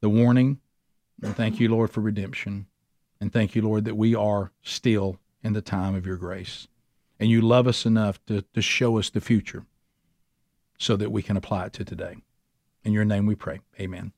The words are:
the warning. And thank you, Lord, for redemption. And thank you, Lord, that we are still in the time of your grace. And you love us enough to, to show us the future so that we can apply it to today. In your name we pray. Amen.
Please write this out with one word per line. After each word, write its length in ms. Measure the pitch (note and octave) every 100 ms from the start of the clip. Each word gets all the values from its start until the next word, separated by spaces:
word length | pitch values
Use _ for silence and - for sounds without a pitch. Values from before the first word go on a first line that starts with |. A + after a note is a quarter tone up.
the 80 | G#2+
warning. 500 | G#2+ A#2+ B2 B2+ C#3 _ _ _ _ _ _
And 140 | G2+ G2+
thank 240 | A2+ A2
you, 80 | A#2
Lord, 220 | A2+ A2+
for 100 | -
redemption. 680 | G#2+ G#2 G2 - - G2+ F#2+ _ _ _ _ _
And 120 | G2+
thank 220 | - G#2
you, 80 | A2+
Lord, 220 | G#2+ G#2+
that 100 | G#2+
we 200 | G#2+ A2+ A2+
are 340 | G#2 G2+ F#2+ _
still 560 | - - B2+ G#2+ G2 F2+ _ _
in 80 | A2+
the 100 | G#2+
time 320 | G#2 G2 F#2+
of 100 | F#2+
your 120 | F#2 F#2
grace. 500 | F2 F#2 F#2 - - _ _ _ _ _
And 100 | A2
you 100 | A2+
love 280 | A2+ B2 B2
us 180 | A#2 A#2
enough 320 | A2+ G#2+ G2 _
to, 160 | G#2
to 180 | - -
show 380 | G#2 - B2 A2+
us 100 | G2
the 120 | A2
future 440 | - A2+ G2 G2+ G2+ _ _ _ _ _ _ _ _ _ _ _
so 180 | - G#2
that 160 | G#2
we 100 | G#2+
can 140 | - G2+
apply 300 | F#2+ G2 F#2
it 60 |
to 100 | -
today. 320 | G2+ E2+ F2+ G2+ _ _ _ _ _ _
In 100 | -
your 120 | G#2+
name 200 | G#2+ G#2
we 120 | G2+ G2+
pray. 240 | - - _ _
Amen. 340 | F#2+ F#2 F#2+